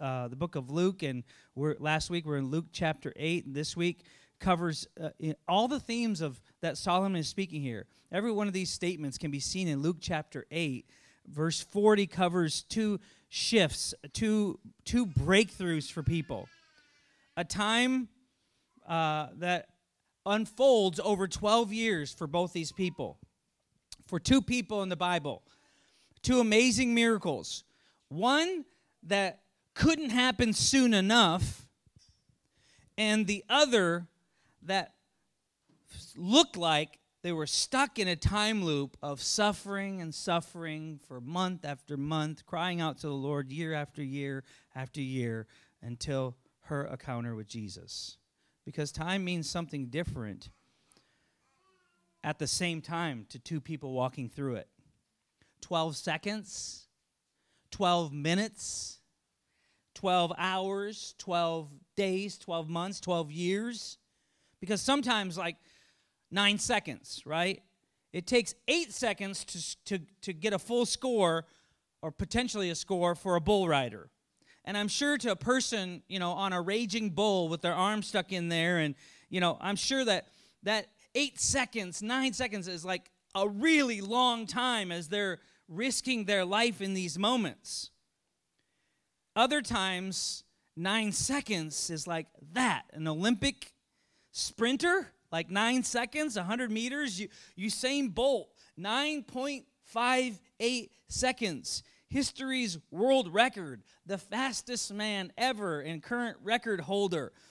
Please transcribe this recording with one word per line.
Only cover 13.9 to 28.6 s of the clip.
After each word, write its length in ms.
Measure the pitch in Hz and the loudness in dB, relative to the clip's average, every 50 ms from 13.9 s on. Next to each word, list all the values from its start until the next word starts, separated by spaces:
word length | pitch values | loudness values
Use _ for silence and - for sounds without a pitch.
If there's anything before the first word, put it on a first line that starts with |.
| - - - 143 | -8 -10 -14 -10
two, 460 | - - 226 214 214 214 208 196 - - - - - _ - | -4 0 2 4 4 4 2 2 -2 -6 -10 -20 -20 _ -6
two 220 | - 226 247 247 | 0 2 2 2
breakthroughs 840 | 185 143 123 139 156 190 202 226 - - - 185 175 165 156 139 - | 2 2 2 4 6 6 6 6 4 0 -4 -2 0 0 0 -2 -4
for 120 | - 165 | -6 -2
people. 460 | 143 - 170 165 143 - 131 95 90 - - _ _ _ _ _ _ _ _ _ _ _ _ _ _ _ - | 0 2 2 2 0 -2 -6 -8 -8 -10 -16 _ _ _ _ _ _ _ _ _ _ _ _ _ _ _ -6
A 80 | 175 175 | -6 -6
time, 640 | - - 190 202 214 226 240 247 254 262 262 240 - _ _ _ _ _ _ _ _ _ _ _ _ _ _ - 165 | -4 -2 -2 2 2 4 4 4 4 4 2 0 -4 _ _ _ _ _ _ _ _ _ _ _ _ _ _ -8 -2
uh, 400 | 165 165 160 156 151 151 151 - - | 0 0 2 2 0 -2 -4 -6 -8
that 320 | 151 175 180 180 165 - _ _ _ _ _ _ _ _ _ _ _ - | -6 -2 -2 -2 -2 -4 _ _ _ _ _ _ _ _ _ _ _ -2
unfolds 720 | 196 208 220 220 - - - 262 277 247 220 196 190 156 175 | 0 2 2 0 -2 2 6 8 8 8 8 6 4 2 2
over 300 | 165 208 208 180 196 175 | 2 2 2 2 0 -2
twelve 440 | - - 202 208 220 233 233 196 | -2 0 4 6 6 6 4 2
years 400 | 214 226 226 226 196 156 147 - | 0 0 0 2 2 0 -2 -6
for 140 | - - 165 | -8 -8 -6
both 260 | 143 156 175 180 175 | -2 0 0 0 0
these 200 | - 175 160 - | -2 -6 -6 -6
people, 460 | - - 185 175 - - 127 85 - - - _ _ _ _ _ _ _ _ _ _ _ _ - - _ - | -2 -2 -2 -2 -2 -4 -8 -8 -8 -14 -20 _ _ _ _ _ _ _ _ _ _ _ _ -20 -20 _ -10
for 120 | - 185 165 | -6 -4 -2
two 240 | - - 262 269 | 4 6 6 6
people 400 | 196 - 254 247 190 - 214 202 | 6 2 -2 -2 -2 -2 -2 -2
in 60 | 196 185 | -2 -2
the 80 | 180 | -2
Bible. 480 | 147 180 180 175 170 139 143 107 - _ _ _ _ _ _ _ _ _ _ _ _ _ _ _ _ | 0 0 0 0 0 -2 -4 -8 -8 _ _ _ _ _ _ _ _ _ _ _ _ _ _ _ _
Two 180 | - 233 254 247 | 2 4 6 6
amazing 520 | 233 214 208 220 247 254 208 240 262 240 | 6 6 6 6 6 6 6 4 4 4
miracles. 680 | 233 233 233 233 226 196 - 175 139 98 - - - - - _ _ _ _ _ _ _ _ - | 4 4 4 4 4 2 0 -2 -2 -2 -4 -8 -10 -10 -12 _ _ _ _ _ _ _ _ -10
One 560 | 139 160 208 247 277 302 330 359 381 330 | -6 0 2 4 4 4 2 2 -2 -4